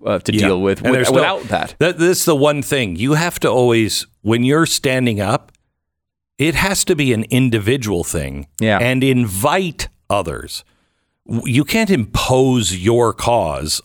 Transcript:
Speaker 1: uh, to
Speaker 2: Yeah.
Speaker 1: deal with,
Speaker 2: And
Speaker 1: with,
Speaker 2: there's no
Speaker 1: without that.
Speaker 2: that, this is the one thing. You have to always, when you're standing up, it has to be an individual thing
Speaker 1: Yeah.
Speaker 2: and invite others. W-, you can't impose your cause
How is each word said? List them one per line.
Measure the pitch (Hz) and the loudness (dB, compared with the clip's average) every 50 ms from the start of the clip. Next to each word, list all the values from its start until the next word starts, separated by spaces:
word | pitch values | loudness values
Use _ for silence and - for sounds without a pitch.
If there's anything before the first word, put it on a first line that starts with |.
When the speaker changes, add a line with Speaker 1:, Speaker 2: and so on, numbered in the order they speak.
| - | -4
Speaker 1:
uh, | 107 107 87 | -2 -2 -2
to | - - 107 | 0 0 0
Speaker 2:
Yeah. | 107 101 98 | 2 2 2
Speaker 1:
deal | 95 90 | 2 2
with, | 95 98 98 - - | 2 0 0 0 0
Speaker 2:
And | 123 | 0
Speaker 1:
with, | 127 131 | 0 2
Speaker 2:
there's | 123 - | 2 2
no | 131 | 2
Speaker 1:
without | 131 151 175 196 - 127 | 2 2 2 0 -4 -4
that. | 110 104 82 - - - - | -4 -4 -4 -4 -4 -4 -2
Speaker 2:
that, | 147 175 175 147 | 0 0 0 2
this | 165 180 185 - | 2 2 2 2
is | - | 2
the | 170 156 | 0 2
one | 135 143 147 147 143 | 4 4 2 2 0
thing. | 131 - 147 139 120 95 87 | -2 -4 -2 -2 -2 -2 -4
You | 82 113 139 151 | -2 -2 0 0
have | 151 170 175 - - | 0 0 -2 -4 -2
to | - 135 | -2 0
always, | 107 127 123 120 117 113 110 98 - - - - _ _ | 2 2 2 4 4 2 2 0 -2 -6 -8 -10 _ _
when | - 104 113 120 123 | -2 0 0 2 2
you're | 131 147 160 165 | 2 2 2 2
standing | - - - - 139 131 131 127 120 110 101 | 2 0 -2 -2 -2 0 0 0 0 0 -2
up, | 98 98 123 147 - _ _ _ _ _ _ _ _ _ _ _ _ _ _ _ _ _ _ | -2 -2 -2 -4 -4 _ _ _ _ _ _ _ _ _ _ _ _ _ _ _ _ _ _
it | - 139 165 147 | -4 -2 -2 0
has | - 190 196 196 - - | 0 -2 -2 -2 -2 0
to | - 180 | 0 0
be | 147 147 127 117 | 0 2 0 0
an | 110 110 - | 0 0 0
individual | 127 123 131 127 113 110 98 104 135 139 113 104 95 87 82 | 0 2 2 2 0 0 0 0 0 0 -2 -2 -4 -4 -4
thing | - - 82 71 67 67 71 71 - _ - | -4 -4 -6 -6 -6 -8 -10 -12 -12 _ -2
Speaker 1:
Yeah. | 110 110 104 95 | 0 0 2 2
Speaker 2:
and | 120 123 131 131 131 | 2 0 0 2 2
invite | 135 131 123 120 107 92 95 110 147 160 190 196 165 - - - - _ _ _ - | 2 2 2 0 -2 -2 -2 0 0 0 0 -2 -4 -6 -8 -12 -12 _ _ _ -4
others. | 98 104 87 82 69 57 - - - - - _ _ _ _ _ _ _ _ _ _ _ _ | -2 -2 -2 -4 -8 -10 -10 -12 -14 -14 -16 _ _ _ _ _ _ _ _ _ _ _ _
W-, | - 113 117 - - | -8 -6 -6 -4 0
you | 117 135 151 | 0 0 0
can't | - - 220 220 202 | 0 0 0 0 2
impose | 196 135 107 - - - - - 131 131 131 131 127 123 107 87 95 | 2 0 0 -2 -2 -2 0 2 2 4 4 4 2 2 0 -2 -2
your | 92 90 107 117 120 120 113 - | -2 0 2 2 2 2 2 0
cause | - - 120 120 113 92 80 71 65 76 78 - - | -2 -2 0 0 2 0 -2 -4 -4 -4 -6 -6 -6